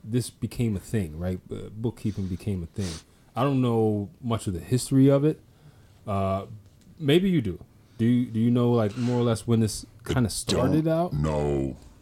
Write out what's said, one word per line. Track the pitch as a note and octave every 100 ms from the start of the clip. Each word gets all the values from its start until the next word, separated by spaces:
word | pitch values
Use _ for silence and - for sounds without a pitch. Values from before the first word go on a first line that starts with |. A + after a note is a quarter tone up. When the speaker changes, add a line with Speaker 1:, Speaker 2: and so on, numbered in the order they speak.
Speaker 1:
this | G#2+ A#2+ A2+
became | - A2 - A#2 G2
a |
thing, | - A2+ F2 D2+
right? | F2+ F#2 -
Uh, | G#2 G2
bookkeeping | G#2+ A2+ - A2 G2+ F#2+
became | F2+ - F#2+
a | E2
thing. | - F#2+ D#2+ - _ _
I | -
don't | C#3 C3+
know | B2 A#2 A2 G#2 G2+ -
much | A#2+ A2+ -
of |
the | F2
history | - B2+ - C3+ C3+
of | C#3
it. | D3 - - - - - - - -
Uh, | G2 F#2+ F#2+ G2 A2 - - - -
maybe | D3+ E3 G3
you | F3
do. | G#2 E2+ - - - -
Do |
you, | A2+ B2 B2
do | A2
you | A#2
know, | B2 A#2+
like, | A#2+ A2 A2+
more | A#2+ B2
or |
less | A#2+ A2 -
when | A2+
this | A2 - - - -
Speaker 2:
I |
Speaker 1:
kinda | C3 A2+
started | - - F3+ C#3 D3+
Speaker 2:
don't | D#3+
Speaker 1:
out? | D#3+ F3
Speaker 2:
know | D3+ D2+ D2 D2 C#2 C2+ B1+ - -